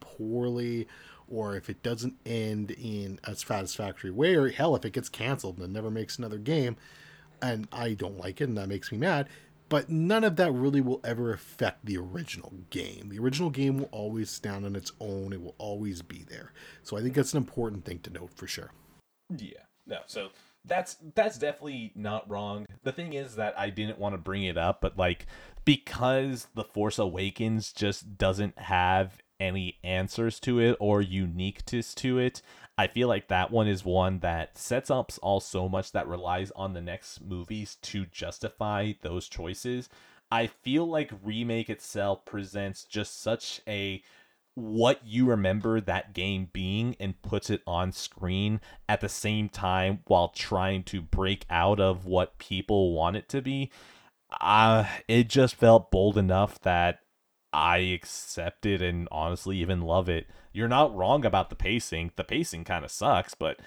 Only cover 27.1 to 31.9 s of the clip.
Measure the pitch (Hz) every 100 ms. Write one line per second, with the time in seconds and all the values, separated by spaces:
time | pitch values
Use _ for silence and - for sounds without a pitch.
27.1 | 90 98 - 110 110 101 - 101 98 -
28.1 | 101 98 95 104 - - 92 90 92 95
29.1 | - _ - 95 95 90 - 90 92 98
30.1 | - 113 - - 120 117 - 104 104 98
31.1 | 95 92 85 95 - - 120 113